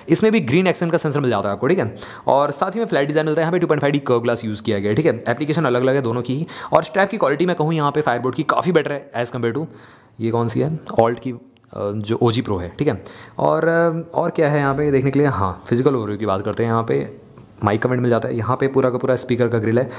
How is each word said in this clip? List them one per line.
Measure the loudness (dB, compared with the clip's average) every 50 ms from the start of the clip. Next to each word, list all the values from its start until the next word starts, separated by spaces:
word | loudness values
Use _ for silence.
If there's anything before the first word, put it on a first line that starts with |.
| -2 0
इसमें | 2 2 4 4 2
भी | 2
green | 2 2 2 2 4
एक्सन | 2 0 0 0 0
का | 0 0
सेंसर | 0 0 -2 0
मिल | 0 0
जाता | 0 0 0 -2
है | -2
आपको, | -2 0
ठीक | 0 0 0
है। | 0 -2 -6 -8 -14 -18 -18 -4 0
और | 2 4 4 4 2
साथ | 0 -2 -4 -2 -2
ही | -2
में | -4
flat | 0 0 0
डिज़ाइन | 0 0 0 0 0
मिलता | 0 0 0
है, | 0
यहाँ | 0 0
पे | 0
टू | 0
पॉइंट | 2 0 2
फ़ाइव | 2 2 0
डी | 0
कर्व | 0 2 0 2
glass | 2 0 0 -2 -2
use | -4 -6 -6 -4
किया | -2 -2 0
गया | 0 0
है, | 0
ठीक | 2 2
है। | 2 0 0 0 -2
Application | -2 -2 -2 -2 0 0 0
अलग-अलग | 2 2 2 2 2 2
है | 2 0
दोनों | 0 -2 -2 -2
की | -4 -4
ही। | -4 -6 -8 -10 -12 -4 0 2
और | 2 2
strap | 2 0 0 0 0
की | 0
quality | 0 0 2 2 2 0
मैं | 0 0
कहूँ | 0 0 0 0
यहाँ | 0 0 0 0
पे | 0 0
Firebolt | 0 0 0 0 -2 -2
की | -2 -2
काफ़ी | -2 0 0 0 2 2
better | 2 2 0 -4
है | -8 -8 -8 -6
as | -6 -4 -4
compare | -4 -4 -2 -2 -2
to | -4 -6 -8 -12 -18 -20 -20 -20 -20 -20 _ _ -6
ये | -4 -2
कौन | 0 0 0 0
सी | 0 0
है, | 0 -2 -2 -6 -8 0 4 4
Alt | 4 4 2 -2
की, | -6 -10 -10
अ, | -10 -14 -20 _ _ _ _ -10
जो | -6 -6 -4 -4 -4 -2 -2 0 2 4
ओजी | 4 4 2 0
Pro | 0 -2
है, | -4 -4 -6 -6 -4
ठीक | -2 -2
है। | -2 -4 -6 -14 -18 -20 -20 -14 -4 0
और, | 2 2 2 2 2 2
अ, | 2 2 2 2 0 -2 -6 -4 -2 -2
और | -2 0
क्या | 0 0 0 2
है | 2 2
यहाँ | 0 0 0
पे | 0 0 2
देखने | 2 2 2 2
के | 2 2
लिए, | 2 2
हाँ, | 2 0 -2 -2 -4 -6 -6 -2
physical | 0 2 2 2 2
overview | 0 -2 -4 -4 -4
की | -2
बात | -2 -2 -2 -2
करते | -4 -2 -2 0
हैं। | 0
यहाँ | 0 0 0 0
पे | -2 -2 -2 -4 -10 -16 -20 -20 -20 -20 -20 -20 -10 -4 -2
mic | 0 0 0 0
का | 0
wind | 0 0 2
मिल | 2
जाता | 2 2 0 -2
है, | -4
यहाँ | -4 -2 -2 -2
पे | 0 0 0
पूरा | 2 2 2 2
का | 2 0
पूरा | 0 0 0
speaker | 0 0 0 0 0 2 2
का | 0 0
grill | 0 2 2 2
है, | 0 -2 -4